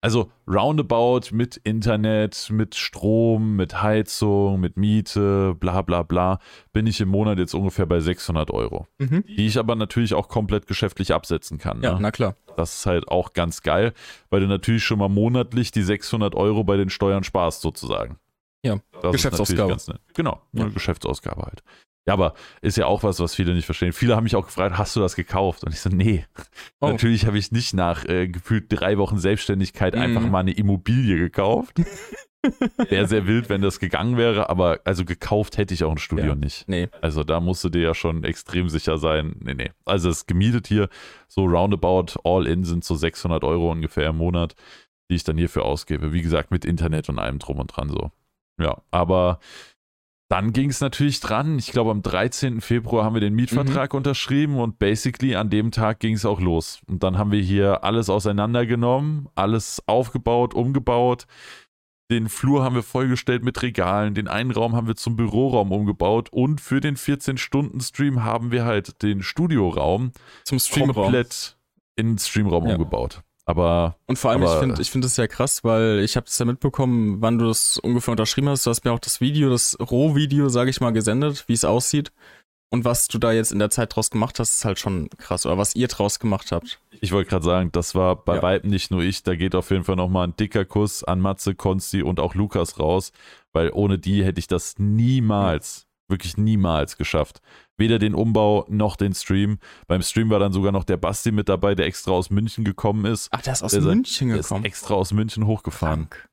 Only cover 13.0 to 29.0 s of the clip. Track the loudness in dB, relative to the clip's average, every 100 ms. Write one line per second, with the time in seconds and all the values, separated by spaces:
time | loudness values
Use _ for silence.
13 | 0 -2 -2 -2 -4 -2 0 2 2 -2
14 | -20 -20 _ 0 0 0 0 0 2 0
15 | 2 2 2 2 0 -2 -2 0 0 0
16 | -2 -2 -2 2 2 2 2 2 0 0
17 | 0 0 0 0 0 0 -6 -6 -6 -4
18 | -4 -12 _ _ _ _ -4 -4 _ -6
19 | 0 0 0 -2 0 0 0 -2 -6 -14
20 | _ -4 -4 -4 _ -6 -4 -4 -4 -4
21 | -4 -6 -8 -8 -10 -12 _ -20 _ _
22 | -2 2 0 -2 -20 -4 -2 0 0 2
23 | 0 -2 -4 -2 0 0 -2 -2 -2 0
24 | 2 2 2 0 -2 -2 -2 0 -2 0
25 | 0 -2 -4 0 0 -2 -6 -4 -2 2
26 | 2 2 -4 -18 -20 -20 -20 _ -2 2
27 | 2 4 2 0 0 -2 -2 0 0 -2
28 | -2 -2 -2 -4 -2 -2 0 -2 0 0